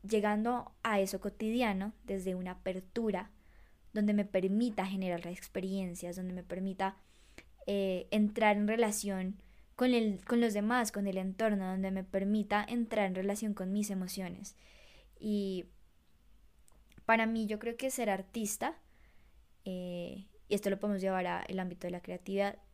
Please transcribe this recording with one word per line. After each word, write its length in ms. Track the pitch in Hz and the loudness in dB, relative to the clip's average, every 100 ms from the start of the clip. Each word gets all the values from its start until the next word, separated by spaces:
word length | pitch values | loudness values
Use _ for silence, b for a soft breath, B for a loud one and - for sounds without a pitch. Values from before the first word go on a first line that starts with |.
Llegando 680 | 196 214 208 214 226 240 - - | 0 2 2 2 0 -2 -4 -8
a 180 | 226 208 | 0 2
eso 200 | 196 190 | 2 -2
cotidiano 720 | 202 - 220 233 233 190 202 - | -6 -4 -2 2 2 0 -4 -8
desde 300 | - 196 185 | -6 -4 -2
una 180 | 180 185 | -4 -6
apertura 760 | 180 190 185 185 - 226 185 - b b b b b b | -6 -6 -6 -6 -2 0 0 -4 b b b b b b
donde 220 | 214 208 | 2 4
me 100 | 208 | 4
permita 640 | 202 185 185 208 240 214 190 | 4 2 4 4 2 0 -2
generar 400 | 196 185 175 170 | -2 -2 -2 -4
experiencias, 880 | 180 - 190 190 196 185 175 175 180 | -10 -8 -4 -2 -2 -2 -6 -8 -6
donde 160 | 185 | -6
me 100 | 180 | -6
permita, 540 | 180 180 190 190 190 196 B B B B B - - | -6 -4 -4 0 -2 -2 B B B B B -10 -2
eh, 400 | 202 196 185 - | 0 2 0 0
entrar 460 | 220 208 214 214 208 | 2 2 4 4 6
en 100 | 208 | 2
relación 760 | 226 220 214 202 190 185 202 b b b - | 4 2 2 -2 -2 -4 -6 b b b 0
con 160 | 254 | 4
el, 320 | 240 220 190 | 4 4 0
con 160 | - 240 | 2 4
los 140 | 233 | 4
demás, 380 | 208 208 247 220 | 2 2 2 2
con 140 | 202 202 | 0 -2
el 120 | 190 | 0
entorno, 480 | 190 190 220 202 185 | -2 0 2 2 0
donde 240 | 190 190 | -2 -2
me 140 | 190 | -2
permita 600 | 190 196 196 214 208 208 - | -2 0 2 2 2 0 2
entrar 400 | 240 226 220 190 | -2 0 2 2
en 80 | |
relación 380 | 185 190 208 220 | 0 -2 -2 -2
con 200 | 202 185 | -2 -2
mis 180 | 202 208 | 0 0
emociones. 680 | 190 185 190 180 180 202 - B B B B B - | -2 -4 -6 -6 -8 -14 -18 B B B B B -10
Y 480 | 214 208 196 185 - - - _ _ - - - - _ - - - - | -2 0 0 -4 -8 -16 -20 _ _ -20 -20 -20 -20 _ -20 -20 -20 -10
para 220 | - 226 226 | 2 4 4
mí, 200 | 226 214 | 0 -2
yo 120 | 214 | -4
creo 180 | 233 233 | -6 -4
que 140 | 262 | -4
ser 180 | 254 220 | 0 0
artista, 680 | 190 190 233 208 - 269 330 b b b b b b _ _ | 0 -2 -4 -4 -2 -4 -6 b b b b b b _ _
eh, 640 | - 185 180 175 175 196 196 - - | -8 -8 -6 -6 -8 -10 -16 -20 -2
y 60 | |
esto 160 | 208 202 | 0 2
lo 80 | 196 | 0
podemos 240 | 208 196 | 0 0
llevar 240 | 190 185 180 | 0 0 0
al 320 | 175 - 190 | -2 -4 -4
ámbito 280 | 185 175 175 | -4 -6 -6
de 40 | |
la 120 | 175 | -8
creatividad 560 | 180 180 - 196 196 202 - | -8 -10 -2 0 0 -2 -20